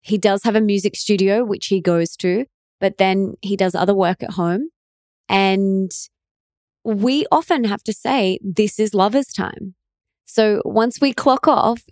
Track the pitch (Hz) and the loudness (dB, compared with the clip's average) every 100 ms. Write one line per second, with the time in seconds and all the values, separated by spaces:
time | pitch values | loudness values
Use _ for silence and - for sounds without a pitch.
0 | - 208 208 196 233 214 214 202 190 - | -2 0 2 2 2 2 2 2 0 -4
1 | - 202 190 208 240 202 - 196 175 170 | -2 2 2 2 0 -4 -2 -2 2 0
2 | 170 - 185 185 269 _ _ _ 190 - | 0 -2 -2 -2 -4 _ _ _ -4 0
3 | 190 190 196 - 196 196 185 180 185 196 | 0 0 -2 -6 -6 0 0 0 0 2
4 | 180 180 - 170 170 180 311 _ _ _ | 0 -2 -6 -4 -2 -2 -6 _ _ _
5 | _ _ _ 196 196 190 196 190 190 - | _ _ _ 0 2 2 0 0 -2 -8
6 | - _ _ _ _ _ _ _ - 208 | -16 _ _ _ _ _ _ _ -6 0
7 | 226 277 - - - 277 226 202 - 214 | 0 0 2 0 0 0 0 -2 -6 -6
8 | - 269 196 185 196 175 208 - 214 202 | -2 0 0 -2 -4 0 0 0 -2 2
9 | 196 247 269 - - - 196 185 _ _ | 2 2 -2 -6 -8 -8 -16 -18 _ _
10 | _ _ - - 220 208 - 208 226 - | _ _ -6 0 2 2 0 0 0 0
11 | 277 240 - 262 - 269 - 233 - | -2 2 2 2 2 2 2 -2 -4